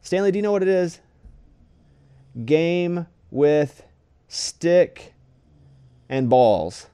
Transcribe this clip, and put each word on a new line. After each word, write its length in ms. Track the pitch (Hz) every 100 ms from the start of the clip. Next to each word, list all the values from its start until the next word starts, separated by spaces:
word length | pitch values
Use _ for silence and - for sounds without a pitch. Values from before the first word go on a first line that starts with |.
Stanley, 300 | - 180 202
do 60 | 190
you 60 |
know 80 | 208
what 100 | 202
it 60 | 185
is? 320 | 185 180 - _ _ - - _ _ _ _ _ _ _ _ _ - 113
Game 600 | 151 165 175 175 175 170 _ _
with 520 | - 147 151 143 - - _ _ _ _
stick 880 | - - - 170 180 175 - - _ _ _ _ _ _ _ _ _ _
and 220 | 135 127
balls. 560 | 127 120 95 80 - -